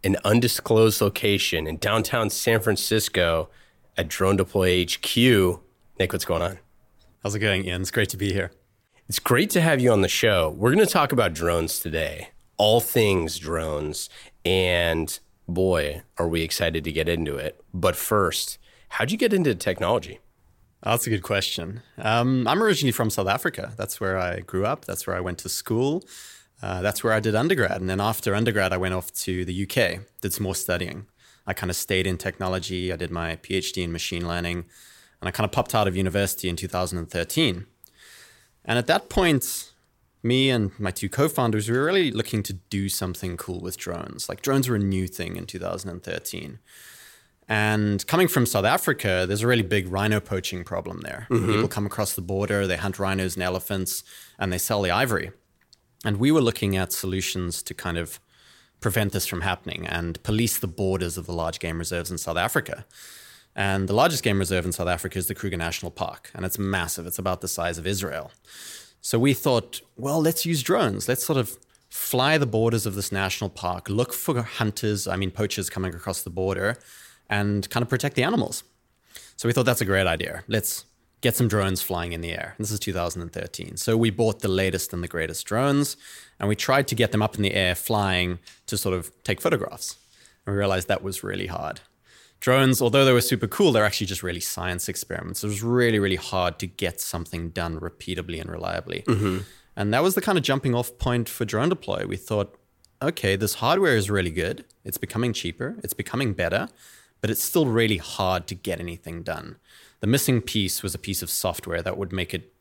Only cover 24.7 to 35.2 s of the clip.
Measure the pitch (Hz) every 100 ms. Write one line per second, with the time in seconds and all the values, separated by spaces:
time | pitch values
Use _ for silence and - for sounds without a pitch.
24.7 | 151 - 90 - 90 90 85 87 - -
25.7 | 113 135 165 - - - - _ _ 98
26.7 | 92 98 104 117 110 107 107 151 175 101
27.7 | 95 92 95 104 110 - 101 117 104 95
28.7 | 92 92 92 - - - 90 90 90 98
29.7 | - 95 95 104 - 101 - 98 95 -
30.7 | 87 90 98 107 _ _ _ - 95 90
31.7 | 87 - 92 95 87 95 - 95 92 87
32.7 | 92 90 85 85 85 82 82 - 95 -
33.7 | - 85 82 - 87 85 87 85 87 85
34.7 | - - - _ _